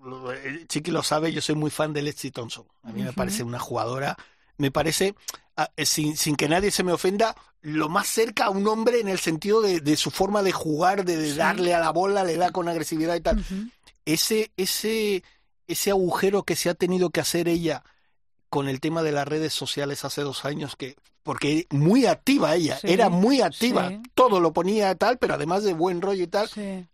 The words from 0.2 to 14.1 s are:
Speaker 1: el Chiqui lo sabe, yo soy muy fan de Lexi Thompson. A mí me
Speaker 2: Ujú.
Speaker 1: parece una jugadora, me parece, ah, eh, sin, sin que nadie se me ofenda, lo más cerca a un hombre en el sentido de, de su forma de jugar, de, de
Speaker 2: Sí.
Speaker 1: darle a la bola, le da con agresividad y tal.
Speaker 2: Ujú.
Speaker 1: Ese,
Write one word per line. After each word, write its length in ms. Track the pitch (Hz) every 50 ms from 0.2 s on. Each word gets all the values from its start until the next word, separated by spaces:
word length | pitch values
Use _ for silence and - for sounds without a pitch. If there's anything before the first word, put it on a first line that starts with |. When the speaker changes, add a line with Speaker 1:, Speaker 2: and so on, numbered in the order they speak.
| 127 123
Speaker 1:
el 380 | 127 135 135 135 139 170 165 -
Chiqui 200 | - 151 151 175
lo 140 | 160 156 139
sabe, 300 | - 151 156 156 165 147
yo 80 | 143
soy 140 | - - 151
muy 140 | 151 151 151
fan 220 | - - 160 156
de 100 | 151 147
Lexi 300 | 143 147 151 - - 135
Thompson. 340 | - - 117 113 - - - _ _ _ -
A 100 | 113 107
mí 80 | 101
me 80 | - 127
Speaker 2:
Ujú. 80 | - -
Speaker 1:
parece 260 | - - 101 113 123
una 160 | 117 120 123
jugadora, 560 | - - 120 117 110 117 123 135 139 143 190 - - - _ _ _ _ _
me 160 | - 143 139
parece, 440 | - 156 147 160 151 - 185 196 202 _ - - - - _ _ - -
ah, 120 | 156 - -
eh, 100 | - 151
sin, 300 | - - - 151 151 156
sin 220 | 147 - 160 147 139
que 100 | 156 147
nadie 240 | 160 180 202 202
se 120 | - - 185
me 80 | 185 170
ofenda, 420 | 156 - 190 196 202 220 226 - - - _ _ _
lo 280 | - 151 151 156 156 151
más 180 | 170 196 202 -
cerca 380 | - 226 226 - 208 - 247
a 40 | 220
un 140 | 190 196 202 214
hombre 320 | 214 220 226 240 240 240
en 80 | 214 196
el 100 | 190 175
sentido 420 | - 175 160 156 - 196 208 226
de, 200 | 220 202 185 165
de 160 | 143 147 151 147
su 140 | - 175
forma 320 | - - 190 196 208 208 196
de 100 | 190 170
jugar, 500 | - - 160 151 147 175 180 196 202 190
de, 140 | 175 175 160
de 140 | 156 151
Speaker 2:
Sí. 60 | 139 151
Speaker 1:
darle 360 | 160 160 185 180 180 175 175
a 80 | 170
la 80 | 165 160
bola, 340 | 156 170 185 196 202 202 190
le 140 | 180 160 165
da 140 | 180 175
con 180 | - 185 175 170
agresividad 460 | 170 165 151 - 165 156 160 165 170
y 60 | 175
tal. 180 | 160 170 165 214
Speaker 2:
Ujú. 280 | 180 - 190 190 214 240 - _ _ - _ _ -
Speaker 1:
Ese, 480 | -